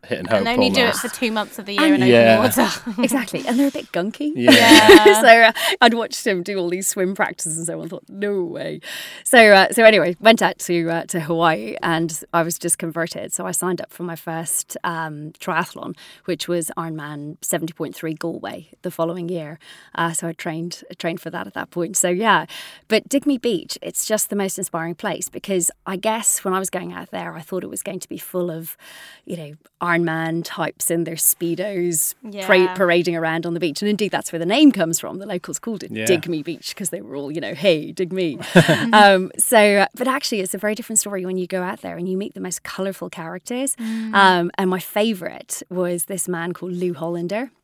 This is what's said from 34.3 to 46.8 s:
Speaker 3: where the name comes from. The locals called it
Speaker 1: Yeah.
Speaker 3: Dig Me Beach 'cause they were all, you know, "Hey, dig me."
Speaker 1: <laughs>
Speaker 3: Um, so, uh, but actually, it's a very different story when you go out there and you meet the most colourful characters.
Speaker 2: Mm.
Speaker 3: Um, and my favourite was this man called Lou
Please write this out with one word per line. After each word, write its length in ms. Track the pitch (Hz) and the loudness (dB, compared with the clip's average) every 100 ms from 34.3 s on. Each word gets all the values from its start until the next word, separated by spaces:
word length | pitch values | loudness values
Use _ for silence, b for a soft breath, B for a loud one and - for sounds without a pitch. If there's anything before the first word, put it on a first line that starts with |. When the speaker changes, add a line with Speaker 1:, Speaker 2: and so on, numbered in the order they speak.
Speaker 3:
where 80 | 165 | -6
the 60 | 170 | -2
name 260 | 233 302 | 6 6
comes 280 | 196 165 165 | 6 -2 -2
from. 200 | 82 - | -6 -12
The 60 | 196 | -8
locals 340 | 180 - 180 | -10 -8 -10
called 240 | - 214 | -8 -8
it 80 | - | -8
Speaker 1:
Yeah. 140 | 110 110 | -6 0
Speaker 3:
Dig 220 | 175 165 | 0 0
Me 160 | 160 | -8
Beach 320 | 147 160 - - | -8 -12 -12 -10
'cause 140 | 196 | -10
they 120 | 175 | -10
were 140 | - 135 | -12 -12
all, 160 | 143 | -8
you 80 | 156 | -8
know, 120 | 131 | -8
"Hey, 380 | 135 196 156 147 | 0 2 2 -2
dig 200 | - 180 | -8 -6
me." 260 | 175 165 127 - | -4 -4 -6 4
Speaker 1:
<laughs> 400 | 180 160 156 233 | 6 6 2 4
Speaker 3:
Um, 380 | 214 202 190 185 - | 8 8 8 2 -4
so, 200 | - 233 | 4 6
uh, 300 | 208 202 196 - | 6 4 0 -2
but 120 | 254 | -4
actually, 340 | 269 - 226 | -4 -4 -6
it's 120 | 185 | -4
a 40 | 196 | -4
very 180 | 208 214 | -4 -6
different 240 | 233 220 | -4 -4
story 260 | 208 196 185 | -2 -6 -6
when 120 | 185 | -6
you 100 | 175 | -4
go 140 | 185 | -4
out 200 | 180 214 | -6 -8
there 160 | 185 170 | -10 -8
and 100 | 180 | -6
you 80 | 185 | -4
meet 160 | 208 | -6
the 60 | - | -10
most 240 | 185 175 | -10 -10
colourful 460 | - - 196 190 180 | -12 -8 -8 -8 -12
characters. 680 | 180 165 180 - 247 277 - | -12 -12 -12 -10 -6 -6 -6
Speaker 2:
Mm. 360 | 220 220 220 | -6 -6 0
Speaker 3:
Um, 380 | 208 190 180 175 - | 4 6 6 2 0
and 120 | 185 | -2
my 100 | 185 | -2
favourite 840 | - 208 220 196 165 - - - - | -4 -2 -2 -2 -8 -12 -14 -14 -8
was 360 | 180 180 175 - | -4 -2 -4 -6
this 220 | 190 - | -8 -6
man 260 | 175 170 | -6 -6
called 200 | 175 185 | -8 -8
Lou 200 | 180 | -6